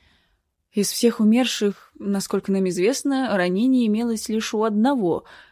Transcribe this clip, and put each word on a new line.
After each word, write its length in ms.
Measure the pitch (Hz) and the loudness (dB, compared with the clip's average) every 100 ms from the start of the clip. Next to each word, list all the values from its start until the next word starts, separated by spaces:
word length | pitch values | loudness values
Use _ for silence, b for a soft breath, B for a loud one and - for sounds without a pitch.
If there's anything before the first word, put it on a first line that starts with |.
| _ _ _ _ _ _ _ 208 | _ _ _ _ _ _ _ -4
Из 160 | 196 | -2
всех 300 | - 233 226 | 2 0 4
умерших, 720 | 214 233 247 - 202 - - - | 4 4 2 0 -2 -4 -14 -10
насколько 540 | 196 196 - 196 196 | -4 -4 -2 -4 -2
нам 160 | 196 185 | 0 0
известно, 680 | 175 196 269 277 269 247 202 | 0 0 0 -2 -2 0 0
ранение 500 | 180 185 262 254 226 | 0 0 2 2 2
имелось 400 | 214 240 220 - | 0 -2 -4 -4
лишь 260 | 220 220 | -4 -2
у 100 | 214 | -2
одного, 600 | 220 208 247 269 180 - B B B | 0 2 2 2 0 -2 B B B